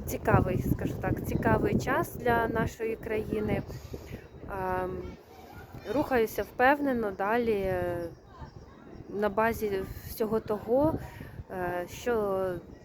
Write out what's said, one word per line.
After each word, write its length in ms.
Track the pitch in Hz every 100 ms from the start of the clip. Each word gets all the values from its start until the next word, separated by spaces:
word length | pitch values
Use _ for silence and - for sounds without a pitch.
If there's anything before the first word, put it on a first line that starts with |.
| -
цікавий, 560 | 254 - 202 185 185
скажу 320 | - - 202 -
так, 260 | 190 - -
цікавий 520 | 240 233 220 208 208
час 380 | - 285 - -
для 320 | 240 233 226
нашої 480 | 226 226 - 226 220
країни. 680 | 233 214 214 220 208 196 - - - - - - - - -
Ем, 400 | 196 185 185 185 185 180 185 - - - - - - -
рухаюся 480 | 240 294 254 220 -
впевнено 680 | - - 254 285 285 247 214
далі, 420 | 190 196 233 233
е, 500 | 208 190 185 175 175 170 165 - - 156 - - - - - -
на 200 | 196 208
базі 540 | 202 226 220 220 196 190 - -
всього 320 | - 220 220
того, 580 | - 208 - 247 302 320 - - - - -
е, 360 | 190 180 180 175
що 680 | - - 233 202 190 190 175 - -